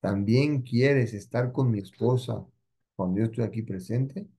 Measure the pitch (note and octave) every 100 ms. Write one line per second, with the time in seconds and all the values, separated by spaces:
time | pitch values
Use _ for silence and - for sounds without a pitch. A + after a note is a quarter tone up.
0 | F#2 G2 G2+ B2 D3 C#3+ B2 A#2+ C3+ C#3
1 | A2 G#2 - A#2 B2 B2+ C3 G#2 F#2+ _
2 | A2+ B2+ - G#2 F2+ _ _ _ _ -
3 | F#2 F#2+ A2+ A2+ A2 A2 A2 F#2+ F#2 A#2
4 | C3+ F#3 G3+